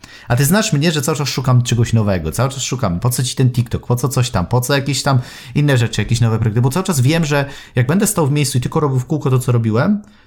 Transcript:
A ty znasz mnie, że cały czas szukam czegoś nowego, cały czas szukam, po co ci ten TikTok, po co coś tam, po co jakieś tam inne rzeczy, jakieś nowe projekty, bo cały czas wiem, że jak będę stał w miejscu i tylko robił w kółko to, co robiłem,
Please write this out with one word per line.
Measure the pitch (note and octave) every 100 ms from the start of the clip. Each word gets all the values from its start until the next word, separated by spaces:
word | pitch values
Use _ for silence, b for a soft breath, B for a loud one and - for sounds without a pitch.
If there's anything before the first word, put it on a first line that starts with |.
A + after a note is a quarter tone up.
| B B B
A | B2
ty |
znasz | C#3+ G3+ G#3
mnie, | C#3+ E3
że | D3+
cały | C3+ D3+
czas | C#3
szukam | - B2+ B2
czegoś | A#2+ A#2 A2+
nowego, | A2+ G#2 F#2 D#2+
cały | F#2+ C3+
czas | C3
szukam, | - C3 F#2+ E2+
po | B2+
co | B2
ci | B2 -
ten | B2+
TikTok, | B2 A#2+ - -
po | B2
co | C#3+
coś | B2 B2
tam, | G2 F2
po | B2
co | B2
jakieś | C#3+ C#3 C3+
tam | C#3+ C3 B B B
inne | D3+ D3 B2+
rzeczy, | A#2 -
jakieś | G2+ A#2
nowe | A2+ A2
projekty, | A2 G#2+
bo | C3
cały | F3 F#3+
czas | C#3+
wiem, | B2 E3
że | D3+ D3 C#3 B B
jak | B2+ A#2+
będę | F#3 G#3
stał | - C#3
w |
miejscu | D3 C#3 B2
i |
tylko | - D#3+
robił | D3+ C3
w | B2
kółko | D3+ C3+
to, | B2+
co | B2+
robiłem, | A#2+ A2+ G#2+ F3 G#3 B B